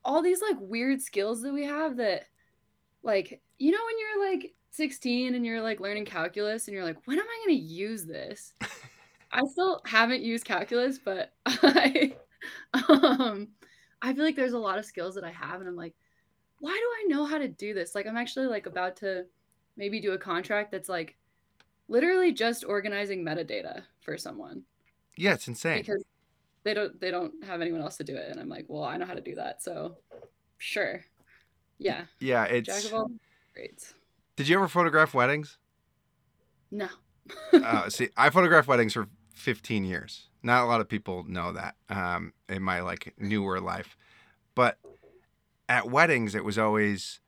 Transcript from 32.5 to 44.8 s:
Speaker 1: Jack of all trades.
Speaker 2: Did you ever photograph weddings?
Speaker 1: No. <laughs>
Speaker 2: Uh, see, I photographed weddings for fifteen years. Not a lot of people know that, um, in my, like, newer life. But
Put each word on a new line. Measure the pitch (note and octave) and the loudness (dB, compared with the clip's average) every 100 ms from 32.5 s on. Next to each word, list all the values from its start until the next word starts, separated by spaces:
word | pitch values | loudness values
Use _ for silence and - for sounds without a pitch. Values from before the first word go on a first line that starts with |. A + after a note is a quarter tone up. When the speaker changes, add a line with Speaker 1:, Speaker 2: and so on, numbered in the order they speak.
| A#2+ A2+ | 2 0
Speaker 1:
Jack | G3 | -4
of | G#3+ | -2
all | A3 A3 A#3 _ _ _ | -4 -4 -8 _ _ _
trades. | - - - - _ _ _ _ - | -18 -18 -18 -20 _ _ _ _ -4
Speaker 2:
Did | C#3 | 4
you | F#3 | 4
ever | F#3 | 4
photograph | F3 E3 D3+ D#3 | 4 4 6 4
weddings? | C3 B2 D3+ D3 - _ _ _ _ _ _ _ _ _ _ _ | 4 4 2 -4 -18 _ _ _ _ _ _ _ _ _ _ _
Speaker 1:
No. | G#3 F#3+ | -8 -8
<laughs> | - _ _ - - D#5 | -10 _ _ -20 -16 6
Speaker 2:
Uh, | D#4+ A2+ A2 F#2 | 6 8 0 0
see, | - A#2+ | -2 -2
I | - D3 | 4 6
photographed | F3 F3+ D#3+ C3+ | 8 8 8 8
weddings | B2 A2 | 4 4
for | A#2 G2+ - _ | 0 -6 -10 _
fifteen | - - A#2 - G#2+ | -6 -4 -4 -2 -2
years. | F#2+ F2 - - - _ | -2 -4 -8 -18 -20 _
Not | A#2 B2 | 2 4
a | A#2+ | 6
lot | A#2 | 2
of | G2+ | 2
people | G#2 G#2 F2+ | -4 -4 -8
know | E2 F2+ F2 | -6 -4 -4
that, | E2+ F2 - - | -6 -10 -12 -8
um, | G2 F2+ F2 F2 _ - | -4 -2 -2 -6 _ -10
in | F#2+ | -4
my, | F#2+ F2+ | -2 -2
like, | F2+ F2 - - | -4 -8 -12 -8
newer | G2+ G#2+ G2 F#2 | -2 -2 0 -2
life. | F2+ F#2 - - _ _ _ _ _ | -4 -6 -10 -18 _ _ _ _ _
But | - A#2+ - | 2 2 2